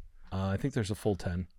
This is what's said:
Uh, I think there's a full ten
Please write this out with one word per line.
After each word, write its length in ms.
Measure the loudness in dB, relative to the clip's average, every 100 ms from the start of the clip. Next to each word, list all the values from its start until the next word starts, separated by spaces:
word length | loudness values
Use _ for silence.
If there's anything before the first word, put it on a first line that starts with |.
| -12 -14 -6
Uh, 160 | -2 2
I 100 | 2
think 160 | 2
there's 160 | 0 0
a 60 | 2
full 200 | 2 2
ten 300 | 0 -2 -4